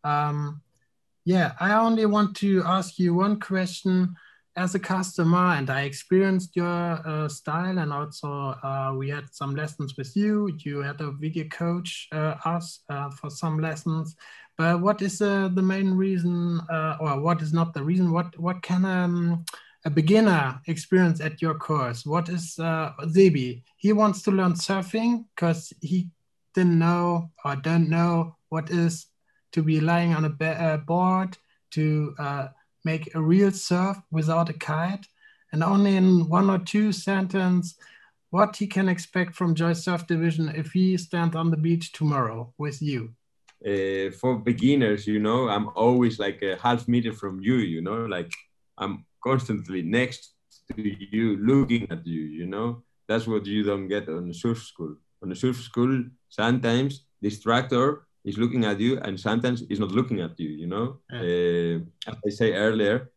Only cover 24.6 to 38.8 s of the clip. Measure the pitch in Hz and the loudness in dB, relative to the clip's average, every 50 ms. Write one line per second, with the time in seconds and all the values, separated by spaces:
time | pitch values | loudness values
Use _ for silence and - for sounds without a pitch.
24.6 | - - 196 196 180 185 - 220 226 233 240 233 233 _ _ - 175 165 165 165 | -2 -2 -2 -2 -2 -2 -4 0 0 0 0 -2 -4 _ _ -2 0 0 0 0
25.6 | - - - _ - 135 180 185 180 175 _ _ _ _ _ _ _ _ _ 185 | -4 -16 -14 _ -4 -2 0 0 -2 -4 _ _ _ _ _ _ _ _ _ 2
26.6 | 180 175 170 165 165 170 175 175 175 175 170 170 165 - _ - - 147 139 131 | 4 6 6 6 4 4 2 2 2 0 0 -2 -2 -6 _ -8 -6 -6 -6 -2
27.6 | - 160 165 170 165 156 165 170 170 175 170 165 165 165 - _ _ _ 160 160 | -2 2 4 4 4 4 4 2 2 2 2 0 -2 -2 -8 _ _ _ -6 -6
28.6 | 156 - 175 170 170 165 170 165 - _ _ _ _ _ _ _ _ _ - 165 | -4 -2 0 0 0 0 0 -4 -12 _ _ _ _ _ _ _ _ _ -2 0
29.6 | 156 156 156 156 151 165 170 170 170 170 165 151 156 151 143 - 160 160 156 - | 0 2 2 2 2 2 2 2 2 2 2 2 0 -2 -2 -2 -4 -4 -2 -2
30.6 | 170 160 156 151 151 147 165 180 180 185 185 185 190 185 - _ _ _ _ _ | -2 -2 -2 -2 -2 -2 0 2 2 2 2 0 -2 -4 -8 _ _ _ _ _
31.6 | _ _ - 156 156 156 151 151 151 143 143 - 147 139 143 143 135 135 - _ | _ _ -4 0 0 2 2 0 -2 -4 -6 -8 -6 -6 -4 -6 -6 -8 -12 _
32.6 | _ _ _ _ _ 160 160 156 156 - - 160 156 160 175 190 202 196 196 190 | _ _ _ _ _ -4 -4 -4 -6 -6 -4 -2 2 4 6 6 6 4 2 -2
33.6 | - - 180 180 185 196 196 - _ _ 160 160 151 156 165 165 170 170 160 - | -2 -2 0 0 0 -2 -2 -6 _ _ -4 -2 0 2 2 2 0 0 -4 -8
34.6 | - - 151 156 170 180 202 202 - _ _ _ _ - _ _ _ _ - 156 | -6 -4 -2 -2 -2 -2 -4 -6 -10 _ _ _ _ -20 _ _ _ _ -2 -2
35.6 | 165 180 196 196 202 202 196 190 185 185 185 175 165 156 165 180 196 196 190 180 | 0 2 4 4 4 4 4 6 6 8 8 6 6 4 4 4 4 4 4 2
36.6 | 185 - - 208 214 214 185 190 - 196 196 190 190 185 196 196 185 180 180 180 | -2 0 0 2 2 2 0 -2 -2 -2 0 0 0 0 0 0 2 4 4 2
37.6 | 175 170 - _ - - - - - _ _ _ _ _ - 185 208 202 - - | 0 -2 -10 _ -20 -20 -20 -20 -20 _ _ _ _ _ 2 2 2 2 2 -6
38.6 | 208 202 - 196 | -6 -2 0 0